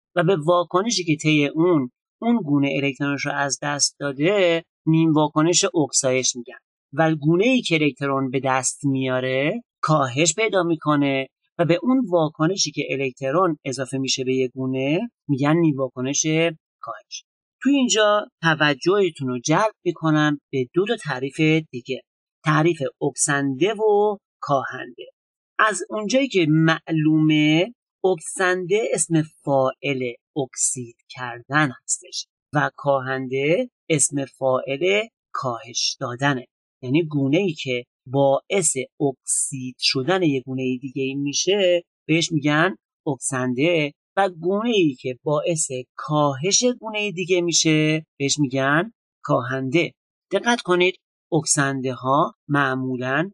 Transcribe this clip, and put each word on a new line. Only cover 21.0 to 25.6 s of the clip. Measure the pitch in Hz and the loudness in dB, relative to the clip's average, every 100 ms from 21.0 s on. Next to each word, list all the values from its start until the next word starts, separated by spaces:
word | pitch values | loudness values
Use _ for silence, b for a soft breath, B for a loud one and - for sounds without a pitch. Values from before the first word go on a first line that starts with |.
تعریف | 151 127 135 - 156 160 160 | -6 -6 -6 0 2 2 -2
دیگه. | 123 131 123 - _ _ _ 156 | -12 -10 -10 -12 _ _ _ 0
تعریف | 156 165 156 127 - | 2 2 0 -6 -4
اکسنده | 147 - - 139 139 131 190 | -4 -2 -2 0 -2 0 -2
و | 208 214 202 208 202 _ _ | 2 2 4 2 0 _ _
کاهنده. | - 135 120 127 131 - - _ _ _ _ | -2 -2 -2 -10 -14 -16 -20 _ _ _ _
از | - | 0